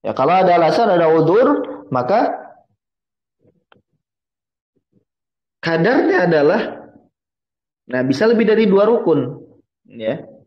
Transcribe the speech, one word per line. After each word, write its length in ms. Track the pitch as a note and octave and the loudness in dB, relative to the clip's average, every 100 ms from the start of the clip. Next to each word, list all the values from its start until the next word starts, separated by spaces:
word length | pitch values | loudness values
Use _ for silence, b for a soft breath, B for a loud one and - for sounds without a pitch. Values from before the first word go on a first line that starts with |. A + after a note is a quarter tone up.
Ya, 160 | - - | -8 -2
kalau 160 | C#3+ | 0
ada 240 | F#3 F#3 F3 | 2 2 2
alasan, 320 | D#3+ D#3 A3+ | 2 0 0
ada 240 | F3+ D#3+ | 2 2
uzur, 480 | D#3+ D#3+ G3+ C4 D4 - - - | 2 2 2 2 0 -6 -14 -8
maka 400 | B2+ B2+ G#3+ - - - - _ _ _ _ _ _ _ _ _ _ _ _ _ _ _ _ _ _ _ _ _ _ _ _ _ _ _ _ _ _ | -6 -2 -2 -2 -6 -16 -20 _ _ _ _ _ _ _ _ _ _ _ _ _ _ _ _ _ _ _ _ _ _ _ _ _ _ _ _ _ _
kadarnya 640 | E3 E3 F#3 C#4+ D#4+ F#4+ F3 | -6 -2 0 0 0 0 2
adalah, 360 | D#3 C#3+ G#3 - - - _ _ _ _ _ _ _ _ _ - | 2 2 0 -4 -12 -20 _ _ _ _ _ _ _ _ _ -8
nah, 160 | B2+ | -6
bisa 240 | C3 C#3 A3 | -4 0 0
lebih 240 | A3+ A3 | 2 2
dari 160 | A3 G#3+ | 2 2
dua 240 | F#3+ G#3+ | 2 2
rukun, 480 | A#3 F3 C#3+ B2+ - - _ _ _ _ | 2 0 -2 -2 -10 -20 _ _ _ _
ya. 320 | A#2 A2 D3+ - - | -8 -8 -8 -12 -20